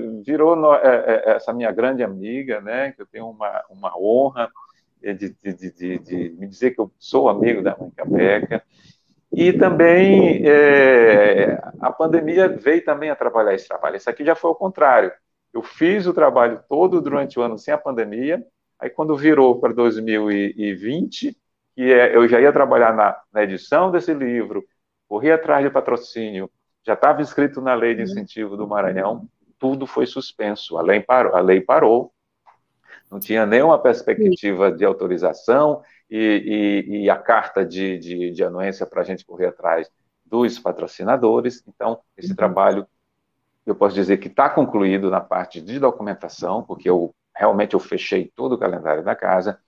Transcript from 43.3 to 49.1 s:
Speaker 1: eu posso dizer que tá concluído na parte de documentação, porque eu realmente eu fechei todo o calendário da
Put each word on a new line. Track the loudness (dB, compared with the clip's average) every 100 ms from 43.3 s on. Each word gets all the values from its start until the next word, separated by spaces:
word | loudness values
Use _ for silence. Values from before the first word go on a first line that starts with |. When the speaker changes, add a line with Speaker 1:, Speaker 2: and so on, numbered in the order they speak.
| _ _ _ -8
Speaker 1:
eu | -2
posso | 0 0
dizer | 0 -2
que | -2
tá | -2 0
concluído | 0 -2 0 0 0 -2
na | -4
parte | -4 -8 -8 -14
de | -14 -2
documentação, | -2 -2 -10 -10 -14 -10 -8 -8
porque | -10 -8 -2
eu | -2 -2 _ _ -2
realmente | 0 2 -2
eu | -2
fechei | -4 -10 -4 -4 -6 -8
todo | -6
o | -2
calendário | -4 -4 -4 -4
da | -4